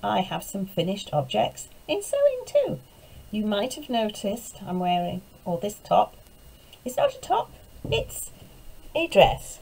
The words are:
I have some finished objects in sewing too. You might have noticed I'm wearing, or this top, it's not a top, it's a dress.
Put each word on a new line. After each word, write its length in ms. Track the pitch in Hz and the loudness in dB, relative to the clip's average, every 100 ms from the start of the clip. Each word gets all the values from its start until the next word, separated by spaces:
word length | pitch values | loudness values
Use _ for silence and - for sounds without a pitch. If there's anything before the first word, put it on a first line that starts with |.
I 180 | 202 208 | 2 0
have 220 | 185 165 | 0 -4
some 220 | - 196 | -6 -6
finished 460 | 190 - 165 196 - | -4 -2 -2 -2 -2
objects 560 | 147 131 208 233 - - - - | -2 0 0 0 -2 -18 -18 -4
in 160 | 359 | -4
sewing 400 | 403 571 571 508 - | -2 4 4 4 0
too. 320 | 571 508 139 - - - - - | 2 2 -2 -8 -20 -20 -20 -6
You 140 | 214 | -2
might 300 | 214 202 247 | 0 0 -2
have 160 | 277 294 | -6 -4
noticed 720 | 233 220 - 208 226 - - 190 | -2 0 -2 -4 -4 -8 -14 -6
I'm 120 | 180 | -2
wearing, 420 | 180 175 175 180 - - | 2 2 0 -6 -10 -14
or 140 | - 170 | -6 -4
this 180 | 202 208 | -4 -8
top, 320 | - - - - - - - - - - | 2 4 4 -2 -20 -20 -20 -20 -20 -12
it's 140 | 254 - | -6 0
not 180 | 554 | 0
a 60 | - | 0
top, 320 | - 392 - - - - - | -2 0 0 -10 -20 -14 -2
it's 400 | 453 - - - - - - - - - | -2 -2 -10 -12 -14 -20 -20 -18 -18 -6
a 120 | 302 330 | -2 2
dress. 520 | - 254 - - - | 8 8 6 -8 -16